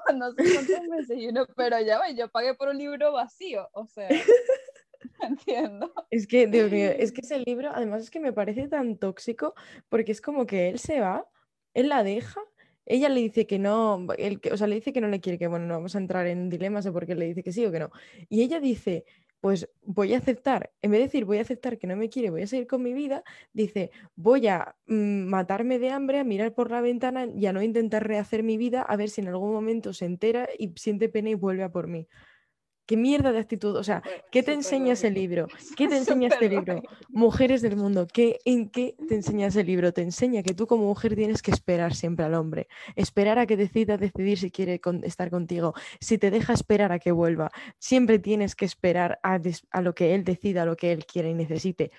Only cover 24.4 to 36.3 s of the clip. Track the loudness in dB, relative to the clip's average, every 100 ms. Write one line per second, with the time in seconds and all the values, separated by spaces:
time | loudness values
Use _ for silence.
24.4 | 6 2 -2 -10 -4 0 0 0 0 0
25.4 | 0 -2 0 0 0 -2 0 0 0 0
26.4 | -2 -2 -2 0 0 0 -2 -4 -6 -2
27.4 | 0 0 0 0 0 0 -2 -2 -2 -2
28.4 | 0 0 0 -2 -2 -2 -2 -4 -6 -4
29.4 | -2 -2 -2 -4 -4 -6 -6 -2 0 0
30.4 | -2 -6 -8 -6 -4 0 0 -2 -2 -2
31.4 | -2 -2 -4 -4 -6 -8 -12 _ -20 _
32.4 | _ _ _ _ -2 2 4 4 4 2
33.4 | -2 -4 -2 -2 -2 -4 -4 -12 0 2
34.4 | 2 0 0 0 2 2 0 0 -2 -2
35.4 | -4 -8 -10 0 2 2 2 4 4